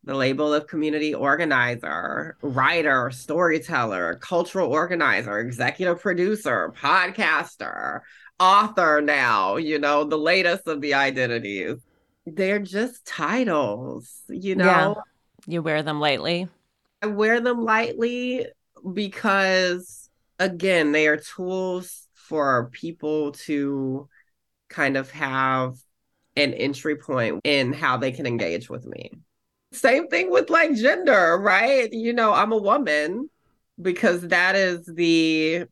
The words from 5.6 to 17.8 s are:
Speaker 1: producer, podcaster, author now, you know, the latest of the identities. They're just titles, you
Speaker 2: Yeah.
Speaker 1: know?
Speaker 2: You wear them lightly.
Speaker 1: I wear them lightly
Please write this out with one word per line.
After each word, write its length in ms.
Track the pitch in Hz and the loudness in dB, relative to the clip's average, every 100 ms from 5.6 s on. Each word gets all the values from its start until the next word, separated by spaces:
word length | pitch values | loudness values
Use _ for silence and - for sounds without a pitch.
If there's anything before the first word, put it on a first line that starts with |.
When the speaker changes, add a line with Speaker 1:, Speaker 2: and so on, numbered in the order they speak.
| 127 - 180 175 | -4 -2 -2 -2
Speaker 1:
producer, 720 | 202 175 185 214 - 110 85 - | -2 0 0 -2 -2 -2 -2 -4
podcaster, 1200 | 139 185 180 196 170 151 - - - - 64 101 - - - _ | 0 2 0 -2 0 0 -4 -10 -10 -6 -6 -8 -12 -20 -20 _
author 600 | 185 202 214 196 165 151 | 6 6 4 2 4 4
now, 560 | 147 143 127 107 92 104 | 4 2 4 2 2 0
you 200 | 156 151 | -2 0
know, 280 | 143 147 | 2 2
the 120 | 151 156 | 2 0
latest 500 | 156 185 175 170 - | 2 4 2 0 -4
of 120 | 151 | -4
the 120 | 147 | 0
identities. 840 | 139 139 131 123 117 107 98 85 143 _ _ _ _ | 2 2 0 -2 -2 -4 -6 -6 -8 _ _ _ _
They're 340 | - 160 190 202 | -12 -4 -2 -2
just 460 | 190 196 254 - | -4 -6 -6 -8
titles, 1160 | - - 156 233 233 151 120 104 131 127 123 - - | -14 -6 -2 0 0 0 0 -4 -8 -12 -16 -20 -14
you 260 | 156 190 | -8 -4
Speaker 2:
Yeah. 380 | 190 185 175 196 | 2 4 4 2
Speaker 1:
know? 80 | 208 - _ _ _ | -2 -12 _ _ _
Speaker 2:
You 160 | - 170 | -8 -4
wear 220 | 156 151 | -2 -2
them 160 | 151 147 | -2 0
lightly. 480 | 147 135 - 170 180 _ _ _ _ _ | 0 0 -2 -4 -6 _ _ _ _ _
Speaker 1:
I 60 | 214 | -6
wear 340 | 202 214 240 | 0 2 2
them 220 | 240 240 | 0 -2
lightly 840 | 226 220 | 0 0